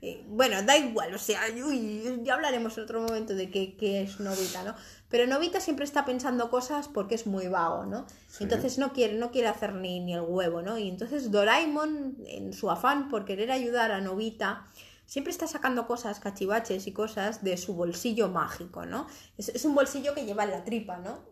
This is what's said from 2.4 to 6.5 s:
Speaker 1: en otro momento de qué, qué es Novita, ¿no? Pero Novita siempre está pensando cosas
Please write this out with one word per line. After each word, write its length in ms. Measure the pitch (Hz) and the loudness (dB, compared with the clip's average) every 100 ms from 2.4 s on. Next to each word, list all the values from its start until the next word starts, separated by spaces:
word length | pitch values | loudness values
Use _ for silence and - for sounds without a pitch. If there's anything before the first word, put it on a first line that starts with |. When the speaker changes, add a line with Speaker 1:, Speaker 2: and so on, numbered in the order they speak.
| 302 240 226 226 | 2 0 -2 -4
Speaker 1:
en 60 | |
otro 160 | 214 226 | -4 -2
momento 340 | 226 220 220 | 0 0 -2
de 160 | 190 185 | -2 -2
qué, 260 | 196 190 - | -2 -2 -2
qué 260 | 208 196 | 0 0
es 180 | 196 - | -2 -4
Novita, 420 | 196 190 180 185 | -4 -2 -2 -4
¿no? 140 | 196 226 - - - | -8 -10 -16 -20 0
Pero 180 | 233 247 | 4 4
Novita 320 | 277 349 381 | 4 2 0
siempre 260 | 339 277 | 0 -2
está 200 | 285 294 | 0 0
pensando 440 | 277 254 254 247 | 0 0 0 0
cosas 380 | 233 | 2